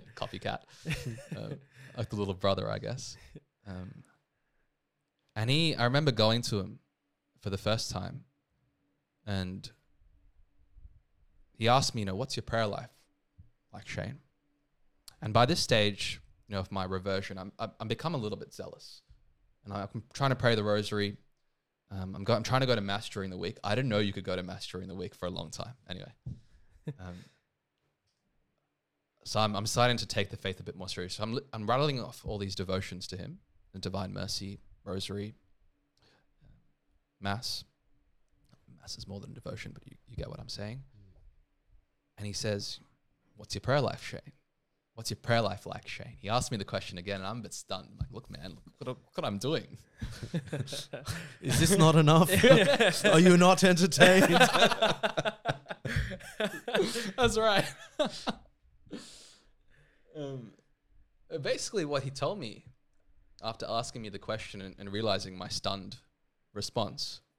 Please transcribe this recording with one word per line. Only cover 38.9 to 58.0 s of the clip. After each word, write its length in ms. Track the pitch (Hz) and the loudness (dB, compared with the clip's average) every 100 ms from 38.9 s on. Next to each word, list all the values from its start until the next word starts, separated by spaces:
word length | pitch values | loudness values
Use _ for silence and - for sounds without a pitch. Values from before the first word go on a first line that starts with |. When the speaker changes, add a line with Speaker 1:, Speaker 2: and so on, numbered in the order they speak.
| - | -14
Speaker 2:
is 80 | - | -12
more 140 | 98 | -12
than 140 | - | -14
devotion, 380 | - - - - | -14 -12 -12 -12
but 120 | - - | -16 -20
you, 120 | - - | -20 -16
you 80 | 120 | -12
get 140 | - | -10
what 100 | - | -12
I'm 80 | - | -12
saying. 300 | - 104 127 | -10 -10 -10
Speaker 3:
Mm. 420 | 135 - - - - - _ _ _ - _ _ _ - | -14 -20 -20 -20 -20 -20 _ _ _ -20 _ _ _ -14
Speaker 2:
And 60 | 104 | -10
he 40 | |
says, 480 | 98 110 104 104 - _ _ _ _ _ - | -4 -2 -2 -6 -12 _ _ _ _ _ -20
"What's 180 | - | -12
your 60 | 104 | -6
prayer 220 | - 143 | 0 2
life, 200 | 123 - | 2 -4
Shane? 300 | - - - - _ _ _ _ _ | -10 -14 -16 -20 _ _ _ _ _
What's 160 | - 110 | -12 -10
your 80 | 110 | -6
prayer 240 | - 117 | 0 2
life 240 | 104 101 - | 2 -4 -10
like, 240 | - - | -14 -12
Shane?" 260 | - - - | -14 -14 -10
He 120 | 95 | -2
asked 240 | 120 - | 0 0
me 40 | 113 | -4
the 60 | |
question 340 | 95 98 - 92 | -4 -6 -6 -8
again, 220 | 92 98 | -6 -6
and 80 | 95 | -6
I'm 120 | 120 | -8
a 20 | |
bit 120 | 101 | -10
stunned. 360 | - - 95 - | -12 -10 -10 -10
I'm 60 | 101 | -10
like, 140 | - | -10
"Look, 200 | 98 - | -12 -14
man, 200 | - 95 | -14 -14
look 120 | - - - | -16 -20 -14
what, 100 | 123 | -12
look 120 | 127 _ | -12 _
what 120 | - 143 | -6 -4
I'm 140 | 101 | -2
doing." 380 | 123 151 98 - - - - - - | -2 -2 -4 -14 -20 -12 -12 -10 -6
<laughs> 60 | 170 - 143 131 139 - - 147 165 - - | -6 -4 -6 -6 -10 -10 -12 -10 -10 -10 -8
Speaker 3:
Is 180 | 151 139 | 0 4
this 180 | 160 190 | 4 8
not 200 | 160 160 | 8 8
enough? 340 | 151 160 180 | 8 8 6
Speaker 1:
<laughs> 120 | 185 233 | 8 10
Yeah. 480 | 233 196 269 208 - - | 10 8 6 4 4 6
Speaker 3:
Are 80 | 156 | 10
you 160 | 180 175 | 10 10
not 260 | 180 185 190 | 10 8 6
entertained? 680 | 175 180 - 180 185 185 247 | 6 4 8 10 10 8 8
Speaker 2:
<laughs> 60 | 247 240 233 - 220 - 208 - 214 - 233 - - - - - - 185 - - 208 170 - 214 - 233 208 196 | 6 6 4 4 0 0 -2 -2 -4 -4 -6 -8 -10 -10 -4 -4 -4 -6 -10 -6 -6 -6 -2 0 0 -2 -4 2
That's 200 | 233 214 | 4 4
right. 280 | 220 196 - - - | 4 4 2 -6 -6
<laughs> 60 | - | -2